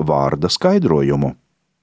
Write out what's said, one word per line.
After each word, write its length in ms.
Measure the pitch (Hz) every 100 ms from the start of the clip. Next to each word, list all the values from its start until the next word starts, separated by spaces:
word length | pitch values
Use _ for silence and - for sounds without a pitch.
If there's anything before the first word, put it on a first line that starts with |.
vārda 480 | 78 73 69 73 85
skaidrojumu. 840 | - 180 202 147 76 69 71 69 - _ _ _ _